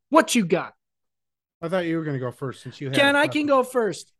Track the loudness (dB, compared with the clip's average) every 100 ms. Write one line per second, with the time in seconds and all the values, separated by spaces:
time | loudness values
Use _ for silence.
0 | _ 2 4 2 2 0 -2 -12 _ _
1 | _ _ _ _ _ _ -6 -4 -2 -2
2 | -4 -4 -6 -8 -10 -12 -16 -12 -4 2
3 | 2 2 0 0 2 2 2 0 -2 -4
4 | -12 _